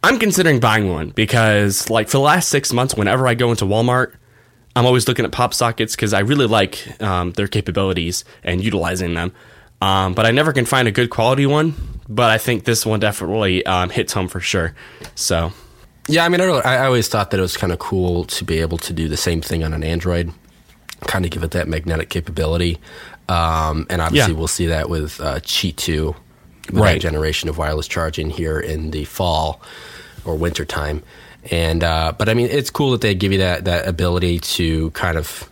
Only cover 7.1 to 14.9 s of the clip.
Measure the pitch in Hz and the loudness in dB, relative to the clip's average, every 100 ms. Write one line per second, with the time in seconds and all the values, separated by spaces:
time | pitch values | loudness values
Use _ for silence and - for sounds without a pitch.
7.1 | 92 90 90 101 107 98 90 98 90 85 | 0 -2 -2 -2 -2 -2 -2 0 0 -2
8.1 | 85 - - - 90 104 101 85 90 87 | -6 -10 -10 -4 -2 0 0 -2 -2 -2
9.1 | 85 87 - - - - _ 95 95 95 | -2 -4 -8 -20 -20 -20 _ 2 2 2
10.1 | 90 110 127 156 139 117 135 120 104 120 | 2 4 4 2 2 2 2 2 2 0
11.1 | - 117 135 139 147 160 147 - - - | 2 2 4 2 2 0 -2 -10 -10 -6
12.1 | 110 117 110 - 117 - 113 110 107 104 | 2 4 4 2 0 2 0 2 2 2
13.1 | 101 85 107 101 92 - 90 90 - 95 | 0 -2 0 2 2 2 0 0 -2 -2
14.1 | 107 92 90 - 98 82 - - | -2 -4 -6 -2 -2 -2 -6 -20